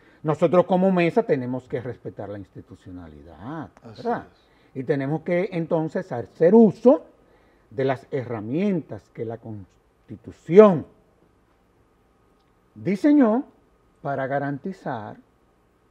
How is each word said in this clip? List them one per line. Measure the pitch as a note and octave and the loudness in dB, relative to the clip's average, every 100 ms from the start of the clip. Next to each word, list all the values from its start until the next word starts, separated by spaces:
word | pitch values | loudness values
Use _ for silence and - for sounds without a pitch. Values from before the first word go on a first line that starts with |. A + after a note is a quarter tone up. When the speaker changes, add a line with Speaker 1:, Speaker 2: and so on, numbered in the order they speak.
| _ _ | _ _
Speaker 1:
Nosotros | D3+ D3+ E3+ F3+ F3 | -6 0 2 4 4
como | F#3 F#3+ | 2 2
mesa | F3+ E3+ - | 2 2 0
tenemos | - D3 B2 B2+ - | 0 -2 -2 -8 -8
que | C3+ | -8
respetar | A#2+ - - F2+ G2+ | -8 -12 -14 -12 -12
la | G2+ | -12
institucionalidad, | F#2+ - - F#2 G2+ F2+ E2 D2+ D2 D#2+ G#2+ D#3+ A#2 _ | -14 -20 -20 -20 -18 -18 -18 -20 -20 -18 -14 -12 -14 _
Speaker 2:
Así | A#2 G#2+ | -20 -10
Speaker 1:
¿verdad? | A3+ G#3 - | -6 -6 -8
Speaker 2:
es. | _ _ _ _ C3 | _ _ _ _ -8
Speaker 1:
Y | |
tenemos | C3 C#3 C3+ D#3 | -4 -4 -2 -6
que | - F3 F#3+ | -4 -4 -2
entonces | F3 D#3+ E3+ D#3 F#3+ - | -6 -4 -4 -2 -6 -8
hacer | A#2+ A2+ - E3 | -10 -10 0 6
uso | A3+ A3 - A#3+ D#4 - _ _ _ _ _ _ | 8 8 6 4 2 0 _ _ _ _ _ _
de | G#2+ | -4
las | C3+ B2+ - | -4 -4 -6
herramientas | C#3 A#2 A2+ G#2+ D3 G#3 F3+ - G#2+ - | -8 -8 -8 -6 -4 -2 -2 -6 -14 -16
que | - | -12
la | A2 A2+ | -10 -10
Constitución | A2+ G#2 F#2 _ _ _ - A2 - - - F3 G#3+ D#3+ - _ _ _ _ _ _ _ _ _ _ _ _ _ _ _ _ _ _ | -14 -16 -18 _ _ _ -20 -20 -18 -18 4 8 8 4 -4 _ _ _ _ _ _ _ _ _ _ _ _ _ _ _ _ _ _
diseñó | - A2 G3 D4 D4 A#3 A#3 D#4 _ _ _ _ _ | -10 -6 0 4 4 4 2 -4 _ _ _ _ _
para | C#3+ C#3 C3 | -8 -6 -4
garantizar | C#3 C#3 C#3+ G3 F#3 E3 B2 G#2+ - _ _ _ _ _ _ _ | -4 -4 -6 -10 -12 -10 -10 -12 -18 _ _ _ _ _ _ _